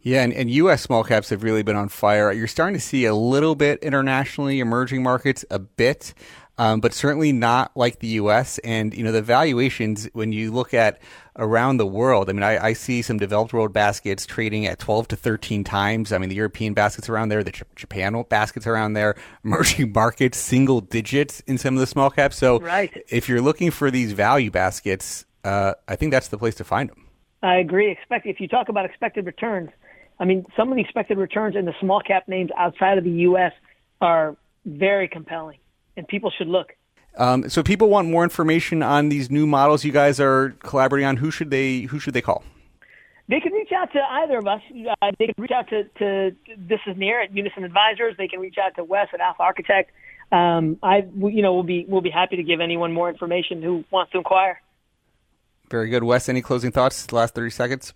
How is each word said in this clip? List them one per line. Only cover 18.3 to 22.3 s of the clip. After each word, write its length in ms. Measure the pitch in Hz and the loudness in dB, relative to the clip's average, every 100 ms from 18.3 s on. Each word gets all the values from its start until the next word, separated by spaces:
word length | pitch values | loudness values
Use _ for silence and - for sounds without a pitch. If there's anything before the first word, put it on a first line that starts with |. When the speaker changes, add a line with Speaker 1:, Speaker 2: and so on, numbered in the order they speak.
| 110 107 - 117 | 0 0 -4 -4
Speaker 1:
around 280 | 113 107 | -2 -2
there, 200 | 104 107 104 - | 0 0 -2 -10
<laughs> 140 | - | -12
emerging 480 | - 98 - - 123 | -4 0 0 0 0
markets, 460 | 104 113 - 131 - | 2 2 2 0 0
single 420 | - 127 135 127 | 0 2 4 2
digits 600 | 98 117 107 139 143 - | 0 -6 -2 0 -2 -4
in 180 | - 127 | -6 -4
some 160 | 139 | -2
of 60 | 131 | 0
the 60 | 131 | 0
small 240 | - 135 | 2 2
caps. 260 | - 139 | 4 0